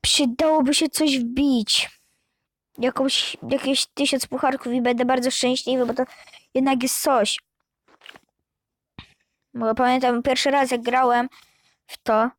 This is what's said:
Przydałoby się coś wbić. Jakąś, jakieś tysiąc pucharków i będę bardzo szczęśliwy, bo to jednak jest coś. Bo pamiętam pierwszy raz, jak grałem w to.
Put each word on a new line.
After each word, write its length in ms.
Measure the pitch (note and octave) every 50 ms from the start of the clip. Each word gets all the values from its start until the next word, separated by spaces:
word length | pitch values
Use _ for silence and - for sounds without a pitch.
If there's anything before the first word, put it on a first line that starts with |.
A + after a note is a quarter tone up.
Przydałoby 720 | - - - - D4 B3 A#3 - E4 D#4 D#4 D#4 C4+ B3+ D4
się 160 | - E4 D4
coś 300 | - - D#4 D4+ C4+ C4
wbić. 680 | A#3+ A#3 A#3+ C4 C#4+ C#4+ C4 A#3+ G#3+ - - - - - - _ _ _ _ _ _ _ _ _ _ _ _ _ _ _ _
Jakąś, 600 | - A#3 B3+ B3 - C4+ C#4 - - - - - - - A#2
jakieś 360 | - C#4 - C4 C#4 - -
tysiąc 420 | _ _ - C#4+ C#4 - C4 -
pucharków 460 | - - C4 - C4+ C4 C4+ - B3 A#3+
i 80 | B3+
będę 240 | A#3 A#3+ B3 A#3 B3+
bardzo 260 | B3 C4 C4 A#3+ C4
szczęśliwy, 540 | - - - B3 B3+ C4 - - B3+ B3+ B3
bo 80 | A#3+ B3+
to 100 | B3+ B3+ - - - - - - - _ _ _
jednak 300 | C4 C4 C#4 C4+ B3 A#3+
jest 180 | C4 - -
coś. 380 | - D#4 C4+ A#3+ G3+ - - - _ _ _ _ _ _ _ _ _ _ _ _ _ - - - _ _ _ _ _ _ _ _ _ _ _ _ _ _ _ - - _ _ _ _ _ _ _ _ _ _
Bo 220 | A#3 A3+ A3 A3
pamiętam 480 | A#3 B3+ B3 B3+ C4 C4 B3 A#3+ A#3 A#3+
pierwszy 280 | C#4+ C4 B3+ - C#4
raz, 200 | C4+ C#4+ C4+ B3+
jak 100 | C4 A#3+
grałem 480 | A#3 B3 A#3+ B3+ C4 B3 A#3+ A#3+ A#3+ C4 - - - _ _ _ _ _ _ _ _
w 100 | _ -
to. 340 | - _ - A3 G#3+ A3+ B3 -